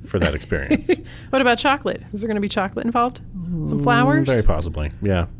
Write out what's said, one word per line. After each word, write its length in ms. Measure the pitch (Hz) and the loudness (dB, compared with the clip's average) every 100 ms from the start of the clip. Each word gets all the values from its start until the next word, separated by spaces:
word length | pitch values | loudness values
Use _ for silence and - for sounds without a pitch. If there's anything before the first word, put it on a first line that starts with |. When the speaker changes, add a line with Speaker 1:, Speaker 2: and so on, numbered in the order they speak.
| - | -4
Speaker 1:
for 140 | 101 | 0
that 140 | 82 | 0
experience. 560 | 73 - 80 - - - 349 | -2 -4 -4 0 0 2 -2
Speaker 2:
<laughs> 40 | - - - | -2 -18 -4
What 120 | 262 | 2
about 160 | 247 233 | 2 2
chocolate? 420 | 294 277 - - - | 2 0 -2 -6 -8
Is 100 | 208 | -8
there 60 | 220 | -4
gonna 120 | 214 | -2
be 80 | 202 | -2
chocolate 360 | 214 190 233 233 | -2 -2 -2 -2
involved? 320 | 240 240 247 - 190 175 170 151 | 0 0 -2 -14 -10 -6 -4 -2
Some 140 | - | 0
Speaker 1:
Mm, 40 | |
Speaker 2:
flowers? 420 | - 240 254 302 - | 4 4 4 4 4
Speaker 1:
very 140 | 262 | 4
possibly, 480 | - 78 80 78 76 - | 4 2 -2 -4 -6 -2
yeah. 260 | 101 92 82 | 0 2 0